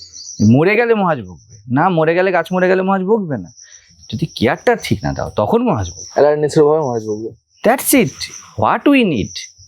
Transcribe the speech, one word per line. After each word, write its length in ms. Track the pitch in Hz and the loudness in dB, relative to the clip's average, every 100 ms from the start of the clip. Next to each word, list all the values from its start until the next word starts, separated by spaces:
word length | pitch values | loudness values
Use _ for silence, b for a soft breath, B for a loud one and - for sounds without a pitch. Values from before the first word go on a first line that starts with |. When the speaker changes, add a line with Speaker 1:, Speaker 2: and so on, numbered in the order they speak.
| - - - - 107 | -20 -20 -14 0 4
Speaker 1:
মরে 240 | 127 170 214 | 4 4 2
গেলে 180 | 233 | 2
মহাজ 280 | 220 185 139 | 0 0 -4
বকবে। 360 | 92 87 - - 127 | -8 -18 -20 -18 -4
না, 180 | 131 180 | 0 2
মরে 260 | 165 156 175 | 2 2 2
গেলে, 160 | 190 | 0
গাছ 160 | 175 170 | 0 -2
মরে 160 | 185 180 | 0 0
গেলে 140 | 190 | 2
মহাজ 200 | 190 196 | 0 0
বকবে 360 | 185 226 175 147 | 0 -2 -2 -6
না। 120 | 135 - B B B B - | -8 -18 B B B B -12
যদি 120 | - 165 | -6 -6
কেয়ারটা 500 | - - 170 - 226 | -4 -4 -2 0 -2
ঠিক 240 | - - | -2 -4
না 100 | 147 | -4
দাও, 160 | 139 76 | -6 -6
তখন 340 | - 107 233 | -4 0 0
মহাজ 280 | 247 120 87 | 0 -2 -4
বকবে। 120 | - - | -10 -6
Speaker 2:
অ্যালার্টনেসের 500 | - 147 151 147 160 | 0 2 2 0 2
অভাবে 160 | 147 156 | 4 2
মহাজ 240 | 139 117 | 0 -4
বকবে। 320 | 110 107 117 - _ _ 208 | -6 -8 -8 -14 _ _ 0
Speaker 1:
That's 360 | 269 - 277 139 | 0 2 2 2
it. 240 | - - - - - | -2 -16 -16 -16 -2
What 280 | 107 196 - | 0 2 4
we 260 | 277 214 | 4 2
need? 180 | 120 104 - - _ | 0 -4 -8 -18 _